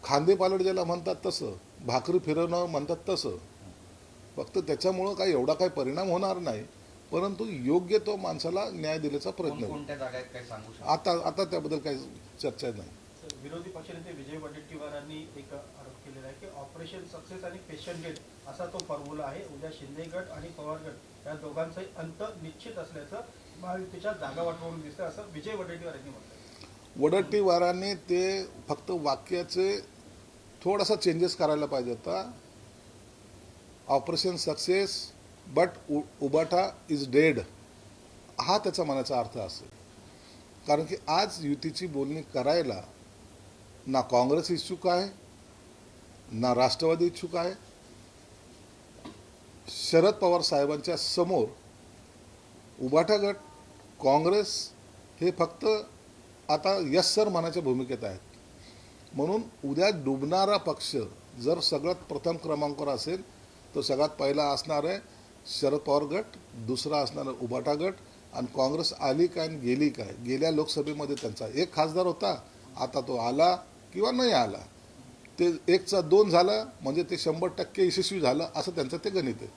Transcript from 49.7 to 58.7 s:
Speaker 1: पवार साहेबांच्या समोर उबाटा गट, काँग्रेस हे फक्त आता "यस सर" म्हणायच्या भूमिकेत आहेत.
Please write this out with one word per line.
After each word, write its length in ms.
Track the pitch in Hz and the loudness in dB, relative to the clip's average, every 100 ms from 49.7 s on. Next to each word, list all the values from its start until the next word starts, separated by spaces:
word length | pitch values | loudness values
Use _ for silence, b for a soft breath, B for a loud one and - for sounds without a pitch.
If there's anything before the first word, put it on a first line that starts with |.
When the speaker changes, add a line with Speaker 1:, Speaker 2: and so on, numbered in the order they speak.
| - - 165 185 | -8 6 8 8
Speaker 1:
पवार 280 | 208 185 175 | 4 2 4
साहेबांच्या 560 | 151 147 143 147 156 165 | 4 2 2 0 -2 -2
समोर 480 | - - 175 180 110 - - - - - - - - - - - - - | -2 2 2 2 0 -4 -20 -20 -20 -20 -20 -20 -20 -20 -20 -20 -20 -8
उबाटा 360 | 127 147 175 208 | 4 4 6 4
गट, 180 | 202 196 - - - - - - | 4 -2 -10 -20 -20 -20 -20 0
काँग्रेस 640 | 131 143 165 202 196 - - - - - - - | 6 6 6 4 2 -4 -6 -12 -20 -20 -20 0
हे 100 | 175 | 0
फक्त 340 | 175 165 - 214 214 214 - - - - - - | 2 -2 0 0 0 -2 -16 -20 -20 -20 -18 0
आता 300 | 151 190 196 156 | 2 4 2 4
"यस 240 | 160 180 - | 4 4 4
सर" 140 | 214 | 4
म्हणायच्या 340 | 175 165 165 | 2 0 0
भूमिकेत 400 | 147 127 127 123 | 2 0 0 -4
आहेत. 160 | 110 92 - - - - B | -6 -8 -14 -20 -20 -20 B